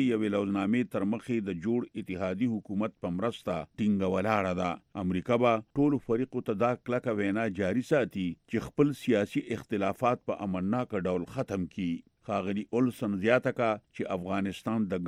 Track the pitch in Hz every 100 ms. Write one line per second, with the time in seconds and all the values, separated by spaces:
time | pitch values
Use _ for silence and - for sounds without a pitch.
0 | 131 110 107 101 98 98 98 120 117 107
1 | 98 113 - 117 98 87 101 120 - -
2 | 90 90 95 95 123 107 - 98 - -
3 | 95 90 117 - - 85 76 - 107 98
4 | 92 95 107 107 95 90 90 80 _ 98
5 | 90 90 104 117 120 110 - 139 147 135
6 | - 117 127 123 120 101 120 120 - 123
7 | 123 104 101 107 113 95 92 117 - 147
8 | 98 98 87 82 - 117 131 - 147 131
9 | - 107 104 143 - 113 - 104 98 95
10 | 123 123 - 98 98 92 95 123 120 104
11 | 90 90 82 123 127 98 85 - 90 85
12 | - _ - 101 92 101 - 117 127 -
13 | 110 98 107 127 131 120 113 107 _ -
14 | - 95 92 98 98 87 117 113 98 92